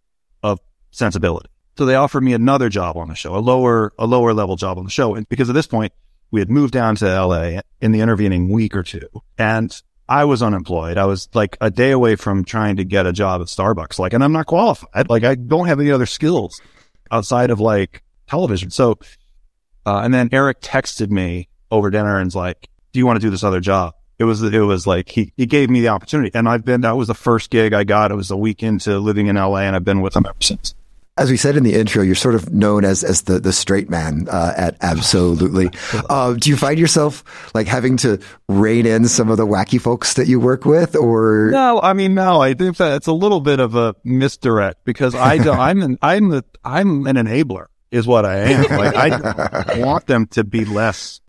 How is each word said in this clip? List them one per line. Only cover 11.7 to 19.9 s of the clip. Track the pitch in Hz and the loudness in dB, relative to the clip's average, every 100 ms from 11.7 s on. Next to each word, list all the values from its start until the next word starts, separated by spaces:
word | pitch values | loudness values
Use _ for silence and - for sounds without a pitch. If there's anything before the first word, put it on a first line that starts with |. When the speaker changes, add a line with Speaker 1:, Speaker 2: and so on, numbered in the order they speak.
| 98 127 | 0 2
Speaker 1:
away | 131 120 104 | 4 2 0
from | - 98 90 | -2 -4 -2
trying | 113 107 101 | -2 -2 -2
to | 95 | -2
get | 98 90 | 0 0
a | |
job | 90 98 90 | 0 -2 -2
at | 85 | -6
Starbucks. | - 98 101 80 - | -4 -2 -2 -6 -6
Like, | 92 | -2
and | 113 | 0
I'm | 139 | 2
not | 160 156 | 0 0
qualified. | 165 233 143 - - 131 | 0 2 0 -4 -4 0
Like, | 117 117 | 2 2
I | 131 | 0
don't | 120 156 175 | 0 0 0
have | 143 | 0
any | 147 | 2
other | 139 120 | 2 0
skills | - 151 170 95 - - _ _ _ - | -2 -2 -2 -4 -12 -20 _ _ _ -6
outside | 113 113 123 123 | -4 -2 0 2
of, | 110 | 2
like, | 110 104 95 - _ _ - | 2 0 -2 -8 _ _ -8
television. | 147 180 95 92 | -4 -2 -4 -6
So, | - 127 107 - - _ _ _ _ _ _ | -4 -2 -2 -8 -20 _ _ _ _ _ _
uh, | - | -4